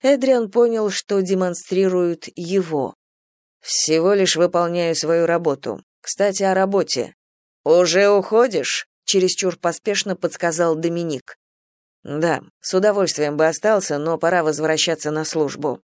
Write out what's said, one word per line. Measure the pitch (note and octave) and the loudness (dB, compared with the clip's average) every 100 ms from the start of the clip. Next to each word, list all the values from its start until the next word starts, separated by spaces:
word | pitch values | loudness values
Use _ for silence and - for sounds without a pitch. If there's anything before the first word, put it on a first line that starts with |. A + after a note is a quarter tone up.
Эдриан | B3+ C#4 C4 B3+ A3 | 2 2 4 2 2
понял, | A#3 A#3+ A3+ G#3+ | 2 2 2 -2
что | F#3+ - G3+ | -4 -2 -2
демонстрируют | F#3 F#3 F#3 F3 - F#3 F#3+ F3+ F3 E3+ - - | 0 0 0 -4 -4 0 0 2 -2 -4 -10 -12
его. | E3+ F#3+ F3 D3+ B2 - _ _ _ _ _ _ | -2 -2 0 -2 -4 -8 _ _ _ _ _ _
«Всего | - - - D#3+ F3 | -6 -2 0 2 2
лишь | G3+ F#3 D#3+ | 2 2 2
выполняю | F3 F3+ F3 F3 E3+ D#3+ | 2 2 -2 0 -2 -2
свою | D#3+ E3+ E3 | 0 0 2
работу. | E3+ E3 C#3 B2+ G2+ - _ | 0 0 -4 -6 -10 -12 _
Кстати, | - - G3+ G3 | -10 -2 -2 0
о | G3 | 0
работе». | F#3 F#3+ G3 E3+ - - _ _ _ _ _ - | 2 2 0 -2 -4 -6 _ _ _ _ _ 2
«Уже | E3+ F3+ F3 G3+ | 4 4 4 4
уходишь?» | G3+ F#3+ G#3+ B3 F#3+ B2 - - _ - | 4 2 2 2 0 -4 -6 -8 _ -2
чересчур | G3 F#3 - F#3+ D#3+ | 0 2 0 -4 -2
поспешно | F3 E3+ - G3+ - F3+ | -4 -4 -4 -4 -4 -4
подсказал | F3 - F3 E3 E3+ D#3+ | -4 -2 -4 0 0 0
Доминик. | E3 E3+ E3+ C#3 - - _ _ _ _ _ _ | -2 -4 -4 -6 -10 -20 _ _ _ _ _ _
«Да, | - C#3+ E3+ D3 - _ | -10 -4 -2 -2 -6 _
с | - F#3+ | -2 2
удовольствием | G#3 G3+ F3+ - D3 D3 | 2 2 0 0 -2 2
бы | D#3+ | 0
остался, | D#3+ G#3 G#3+ F#3 D3 | 2 0 0 0 -4
но | D3+ E3 | -4 -2
пора | E3 F3+ | 0 2
возвращаться | D#3 C#3+ D#3 D#3 - D#3 D3+ | 0 0 0 0 0 -2 -4
на | D3+ D#3 | -4 -2
службу». | E3 D3 C#3 D3 B2 _ | -2 -2 -2 -6 -6 _